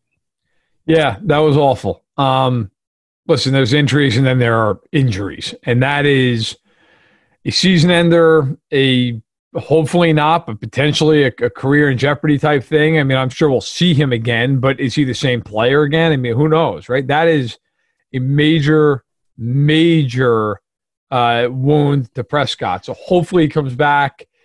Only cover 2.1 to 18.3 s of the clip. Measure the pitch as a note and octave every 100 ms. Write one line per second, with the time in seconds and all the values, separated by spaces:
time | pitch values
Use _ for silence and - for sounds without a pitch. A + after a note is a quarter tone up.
2.1 | - C3+ C3 C3 B2 G2+ _ _ _ _
3.1 | _ - C#3 C3 C3+ B2+ D3 C#3 C#3+ C3+
4.1 | A2 C3 B2+ A#2 A2+ G#2+ G2 _ D3+ C3
5.1 | G2 F#2+ - - - - A#2+ C3+ C#3+ C#3+
6.1 | C3+ B2+ A#2 A2 - _ _ _ _ _
7.1 | _ _ _ - - F#3 F3 F3 F3 E3+
8.1 | E3+ E3 D#3+ C3+ D#3 _ C#3 C3+ B2+ B2
9.1 | A2+ - _ _ - - D#3 D3 F3 E3+
10.1 | D3+ D3+ E3+ - G#2+ A2 - D3 D#3 D#3
11.1 | D3+ C3+ - A#2 - C3+ D3 D3 B2+ C#3
12.1 | C#3+ D#3 C#3+ D3 C#3+ - D#3 D3+ D#3+ C3+
13.1 | C3 C3 - D3+ B2 - - F3 D3 C#3+
14.1 | A#2+ A#2 A#2 B2+ C3+ C3+ C#3 C3+ D3+ C3
15.1 | A#2 C#3 A#2+ G2+ G#2 A#2+ C#3+ D3 D#3+ E3
16.1 | C#3+ B2 A#2 D#3 D#3+ D3 D#2+ - C3 C3
17.1 | D3 E3 D#3 A#2+ - _ _ _ _ _
18.1 | C3 C3